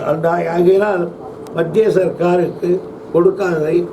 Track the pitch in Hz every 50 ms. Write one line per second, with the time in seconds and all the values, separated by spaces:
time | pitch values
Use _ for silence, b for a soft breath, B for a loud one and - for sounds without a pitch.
0 | - 147 151 160 165 165 170 175 170 165 165 175 175 180 190 190 202 214 196 175
1 | 175 175 - - - - - - - - - 160 165 160 160 214 220 202 - 185
2 | 185 170 - - 170 175 175 180 165 - - - - 175 175 190 - - - -
3 | - - - 165 175 190 190 190 202 180 170 156 151 156 165 175 175 170